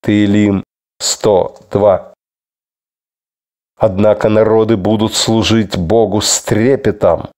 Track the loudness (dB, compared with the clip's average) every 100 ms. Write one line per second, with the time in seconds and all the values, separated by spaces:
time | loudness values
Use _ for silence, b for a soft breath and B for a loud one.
0 | 0 0 2 2 0 -2 -6 _ _ _
1 | -8 -4 0 0 0 -10 _ 0 2 0
2 | -4 _ _ _ _ _ _ _ _ _
3 | _ _ _ _ _ _ _ _ -2 2
4 | 0 2 2 2 2 2 2 0 0 -2
5 | -2 -2 -2 -2 0 0 0 -4 0 0
6 | 0 -2 -2 -4 -2 -2 0 0 -2 0
7 | 0 0 -4